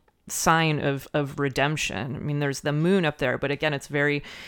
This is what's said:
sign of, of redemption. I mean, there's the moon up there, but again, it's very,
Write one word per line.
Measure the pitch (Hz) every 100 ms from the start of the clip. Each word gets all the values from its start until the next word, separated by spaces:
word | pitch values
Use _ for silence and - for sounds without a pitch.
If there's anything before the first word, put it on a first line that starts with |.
| _ _ -
sign | - - 165 160 151
of, | 147 139 -
of | 151 139 143
redemption. | 139 131 139 156 - - 131 -
I |
mean, | - 147
there's | 143 139
the | 151
moon | 147 165 196
up | 160 -
there, | 131 123
but | 139
again, | 139 156
it's | 143 -
very, | 143 143 143 - -